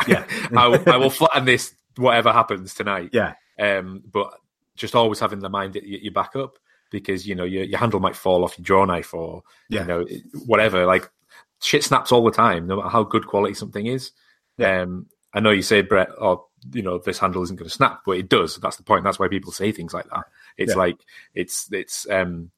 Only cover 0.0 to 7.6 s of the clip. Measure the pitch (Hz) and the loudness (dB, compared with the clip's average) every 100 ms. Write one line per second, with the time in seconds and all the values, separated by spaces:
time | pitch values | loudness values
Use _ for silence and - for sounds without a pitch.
0 | - 98 - - - 120 120 143 175 127 | 0 0 0 -10 -2 4 6 6 6 4
1 | 135 - 160 139 127 120 - - _ - | 4 4 2 2 2 2 0 -16 _ 0
2 | 123 117 117 117 110 98 92 - 101 95 | 2 4 6 4 4 0 -8 -8 -4 -4
3 | 87 117 90 - _ - 104 98 92 95 | -2 -2 -2 -4 _ -2 0 0 -4 -12
4 | - 104 98 - _ _ _ - 110 123 | -6 -4 -4 -8 _ _ _ -12 -2 2
5 | 113 104 110 101 95 101 95 101 101 98 | 2 2 -4 -4 -6 -6 -6 -8 -10 -10
6 | 104 98 92 135 131 _ _ _ _ 104 | -6 -4 -4 -6 -10 _ _ _ _ -10
7 | 95 95 98 90 90 95 | -6 -6 -6 -6 -6 -6